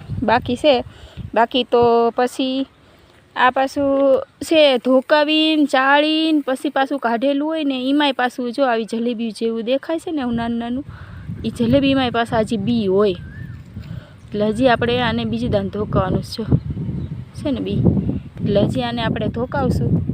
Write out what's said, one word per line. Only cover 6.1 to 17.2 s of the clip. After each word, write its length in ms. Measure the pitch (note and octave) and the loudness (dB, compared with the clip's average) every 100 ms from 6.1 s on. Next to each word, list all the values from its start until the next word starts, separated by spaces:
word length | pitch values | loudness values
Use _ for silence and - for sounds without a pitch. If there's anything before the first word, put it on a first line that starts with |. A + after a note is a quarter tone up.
| D#4 D#4+ D4+ C#4 | 2 2 0 0
પછી 240 | C4 D4+ | -2 -2
પાછું 300 | C4+ C4+ C#4 | 0 0 0
કાઢેલું 480 | A#3 A#3 C4+ C#4+ D4+ | -2 0 0 0 -2
હોય 160 | D#4+ | -2
ને, 260 | C#4+ C4 B3+ | -2 -2 0
એમાંય 220 | C#4+ C#4+ | 2 2
પાછું 400 | B3+ B3 - B3 | 2 -2 -2 -6
જો 140 | A#3 C4+ | 0 0
આવી 200 | A3+ A3 | 0 -2
જલેબી 460 | A3+ A#3 A3+ A#3 | -4 -2 -2 -4
જેવું 320 | G3+ A3+ A3+ | -4 -4 -2
દેખાય 360 | A3 C4+ - E4 | -2 -2 -2 -6
છે 120 | F#4 | -4
ને, 100 | D#4 | -4
એવું 140 | B3 A#3 | -4 -4
નાનું 240 | A#3 A#3 | -4 -4
નાનું, 260 | A#3 B3 - - - - - - A3+ | -4 -6 -8 -14 -16 -16 -12 -8 -6
એ 40 | |
જલેબીમાંય 600 | - A3+ C#4 C4+ C4+ B3+ | -2 2 4 4 2 0
પાછા 300 | A#3 A3+ A#3+ | 0 0 0
હજી 180 | G#3+ A3+ | 0 -2
બી 300 | G3+ A#3 G3+ | 0 0 2
હોય. 240 | F#3+ G#3 | 2 2
એટલે 1400 | F3 - - - - - - - - - - - G#3 G#3 | 0 -10 -14 -14 -16 -16 -16 -14 -14 -16 -20 -8 -2 0
હજી 200 | G#3+ C4 | 4 4
આપણે 340 | A#3 A#3+ B3 | 4 2 0
આને 240 | A#3+ A3+ A3+ | 0 0 -2
બીજું 260 | A3+ B3 | -2 0
દાન 180 | G#3 G3 | 0 -2
ધોકાવાનું 540 | G#3 G#3 G#3 F#3 G3 | -4 -2 0 0 -2
છે, 200 | - - | -4 -6
જો 0 | A3 - - - - - - - | 0 0 0 -8 -6 -8 -8 -12